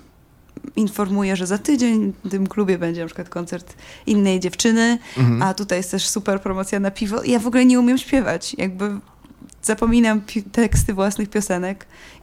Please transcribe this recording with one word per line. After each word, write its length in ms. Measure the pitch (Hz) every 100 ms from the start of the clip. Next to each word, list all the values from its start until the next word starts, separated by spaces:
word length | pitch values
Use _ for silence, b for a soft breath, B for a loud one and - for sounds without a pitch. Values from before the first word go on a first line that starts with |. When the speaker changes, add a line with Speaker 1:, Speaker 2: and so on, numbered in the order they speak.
| - _ _ _ _ - - -
Speaker 1:
informuje, 600 | 208 208 196 202 196 190
że 120 | 185
za 100 | 202
tydzień 560 | - 277 240 220 196 - 185
w 40 |
tym 180 | 196 190
klubie 300 | 208 190 175
będzie 240 | 170 170
na 60 | 165
przykład 220 | - 175
koncert 440 | 175 170 175 - - B B -
innej 340 | 208 196 185
dziewczyny, 580 | 180 - 233 226 233 240 B 131
Speaker 2:
Mhm. 240 | 120 117
Speaker 1:
a 100 | 190
tutaj 260 | 185 202 180
jest 120 | 190
też 160 | - -
super 340 | 220 202 196
promocja 380 | 196 185 190 202
na 120 | 196
piwo, 320 | 196 208 220
ja 160 | - 240
w 80 | 233
ogóle 180 | 247 254
nie 140 | 247
umiem 180 | 240 262
śpiewać, 580 | - 269 202 - - -
jakby 340 | 190 185 208 202 - - - - - -
zapominam 580 | 220 214 226 240 226 214
pi-, 220 | 208 220
teksty 500 | - - 233 - -
własnych 360 | 196 196 202 202
piosenek 560 | 214 202 180 185 196 - B B B